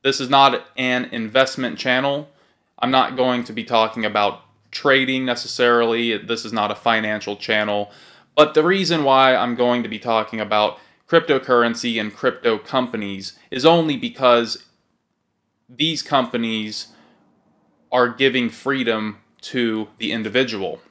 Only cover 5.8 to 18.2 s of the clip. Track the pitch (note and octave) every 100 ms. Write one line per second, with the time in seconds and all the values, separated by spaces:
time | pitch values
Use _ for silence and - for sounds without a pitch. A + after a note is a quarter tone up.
5.8 | A#2 A#2 A#2 G#2 - A#2 A2+ A2 G#2 G#2
6.8 | A#2 A2 G#2+ G#2+ G#2 G2+ - G#2+ G#2 G#2
7.8 | G#2 - - - _ - D3+ D#3 D#3+ G3
8.8 | F3 E3 C#3 C3+ C3 B2 A#2+ A#2+ B2 B2
9.8 | A2+ G#2+ B2 A2+ G#2+ A2+ G#2 G#2+ G#2 -
10.8 | - _ _ E3 D#3 C3+ C3 A#2+ A#2 A#2
11.8 | A#2+ A2+ G#2+ - C3 B2 A#2 G#2+ - C3
12.8 | B2 A2 G2+ G2 F#2+ - _ B2+ D3+ E3+
13.8 | D#3 C3+ A#2 - B2+ A#2+ A#2 - _ _
14.8 | _ _ _ _ _ _ _ _ _ B2
15.8 | D#3+ D3+ - C#3+ A#2+ A#2+ A#2 A2 G#2+ G#2
16.8 | - _ _ _ _ _ _ _ _ _
17.8 | _ B2+ B2 A#2